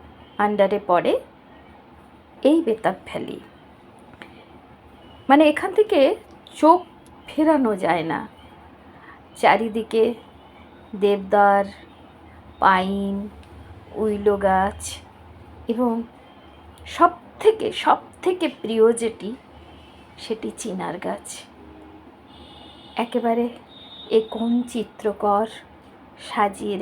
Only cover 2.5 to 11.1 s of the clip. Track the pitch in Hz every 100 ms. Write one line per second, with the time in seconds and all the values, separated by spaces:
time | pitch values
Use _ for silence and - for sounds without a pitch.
2.5 | 330 320 214 170 190 - - - - -
3.5 | - - - - - - - - - -
4.5 | - - - - - - - - 285 302
5.5 | 302 370 370 415 339 277 427 - - -
6.5 | - 302 359 - - - - - - 311
7.5 | 302 233 196 170 170 160 156 - - -
8.5 | - - - - - - - - - 220
9.5 | 202 226 214 220 226 226 233 - - -
10.5 | - - - - 202 202